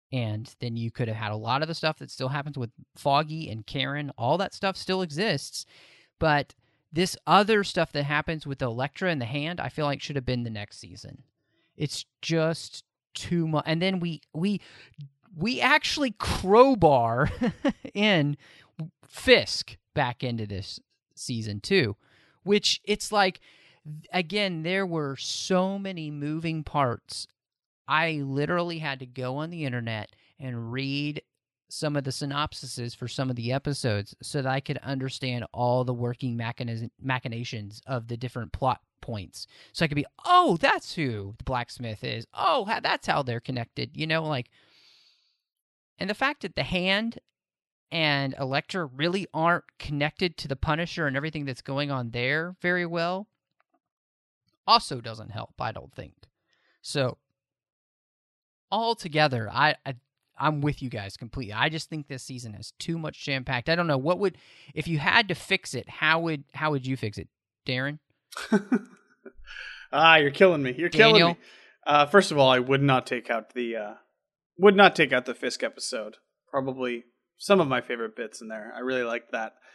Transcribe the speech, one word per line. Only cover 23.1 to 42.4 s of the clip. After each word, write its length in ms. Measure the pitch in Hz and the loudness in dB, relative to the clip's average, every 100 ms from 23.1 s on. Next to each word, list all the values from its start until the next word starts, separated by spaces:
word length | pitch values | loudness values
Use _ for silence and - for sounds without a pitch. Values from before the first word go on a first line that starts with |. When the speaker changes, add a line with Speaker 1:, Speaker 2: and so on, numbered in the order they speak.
Speaker 1:
like, 280 | 208 190 - _ _ _ _ 151 151 - | 2 2 0 _ _ _ _ -16 -16 -6
again, 500 | 180 160 202 196 165 | -4 -2 -2 -2 -2
there 220 | 160 190 190 | -2 -2 -2
were 300 | 160 143 139 | -2 -4 -6
so 640 | - - - 185 190 196 | -8 -6 0 0 0 -2
many 320 | 196 175 156 | -8 -8 -8
moving 520 | 147 147 160 165 160 | -6 -6 -4 -4 -4
parts. 640 | 147 147 131 117 - - - _ _ _ _ _ - | -2 0 0 -2 -8 -12 -14 _ _ _ _ _ -2
I 260 | 151 165 151 | 0 2 -2
literally 560 | 135 135 151 175 175 165 | -2 -2 0 0 -2 -4
had 200 | 156 131 | -6 -8
to 60 | 127 | -10
go 320 | 123 127 135 | -8 -6 -6
on 120 | 160 | -6
the 140 | 175 | -6
internet 520 | 143 120 117 110 104 _ _ - | -4 -4 -4 -6 -8 _ _ -14
and 320 | 131 120 113 | -10 -8 -6
read 500 | 127 139 143 147 151 - _ _ _ - | -4 -4 -2 -4 -6 -12 _ _ _ -16
some 260 | - 151 147 | -6 -2 -2
of 80 | |
the 80 | 135 | -2
synopsises 840 | - 143 143 151 - 131 - 120 - | -6 -4 -4 -4 -6 -12 -10 -10 -8
for 120 | 123 | -8
some 220 | - 131 | -4 -4
of 60 | 120 | -2
the 160 | 117 | -2
episodes 640 | 135 - 139 123 104 98 - | -2 -2 -2 0 -2 -4 -12
so 200 | - 147 | -8 -4
that 100 | 131 | -2
I 80 | 135 | -2
could 200 | - 135 | -4 -8
understand 640 | - 135 131 - 131 123 107 | -6 -6 -6 -6 -4 -4 -6
all 300 | - 123 127 | -2 0 2
the 100 | 123 | 0
working 440 | 120 120 120 131 117 | -2 -2 -4 -4 -4
machiniz-, 520 | 117 - 120 113 120 - | -6 -6 -6 -6 -8 -8
machinations 800 | 131 127 127 117 123 113 101 107 - | -4 -4 -4 -8 -8 -10 -12 -14 -6
of 220 | 127 113 | -6 -6
the 100 | 117 | -6
different 340 | 123 123 107 | -6 -6 -8
plot 300 | - 131 131 _ - | -2 -2 -2 _ -18
points. 440 | - 110 90 - - - - | -10 -8 -10 -14 -18 -20 -12
So 140 | - 165 | -2 0
I 20 | |
could 80 | 147 | 0
be, 100 | - _ - | -4 _ 6
"Oh, 320 | 359 339 170 | 8 8 6
that's 360 | 277 381 - - | 4 2 -2 -4
who 400 | 139 107 98 107 | -4 -4 -8 -10
the 60 | |
blacksmith 600 | - 127 120 - 117 107 | -4 -4 -4 -8 -10 -8
is. 220 | 131 117 - | -8 -8 -10
Oh, 320 | - | -2